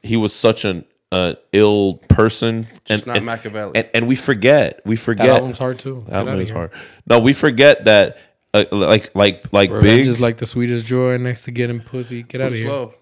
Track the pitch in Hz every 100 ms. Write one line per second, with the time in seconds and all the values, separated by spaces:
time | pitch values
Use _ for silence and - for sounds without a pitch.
0 | 107 113 107 - 113 107 107 87 - _
1 | _ 92 87 - _ 98 107 104 98 85
2 | _ - 110 - 117 113 113 - - 107
3 | 127 120 113 117 113 107 104 78 - 113
4 | 117 131 - 117 123 147 95 - - 113
5 | - 104 117 127 131 117 127 127 135 131
6 | 107 101 120 98 92 110 85 - - _
7 | - 117 120 135 156 120 143 - 104 104
8 | 95 - _ _ _ 104 - 101 85 107
9 | - 98 101 90 - 101 98 104 104 127
10 | 135 117 120 117 120 123 123 120 110 127
11 | 127 123 123 120 - 120 120 120 113 127
12 | 120 120 117 127 131 117 117 139 117 _